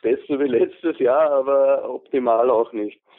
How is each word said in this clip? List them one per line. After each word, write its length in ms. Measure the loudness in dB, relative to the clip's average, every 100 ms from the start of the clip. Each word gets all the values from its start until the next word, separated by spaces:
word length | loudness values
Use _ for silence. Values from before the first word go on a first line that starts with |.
besser 380 | -4 -4 -4 -4
wie 80 | 0
letztes 500 | 0 -2 -4 -8 -2
Jahr, 320 | 0 2 2
aber 580 | 0 0 2 2 0 -4
optimal 640 | -10 _ -4 0 2 2
auch 240 | 2 0
nicht. 260 | -4 -8 -10 _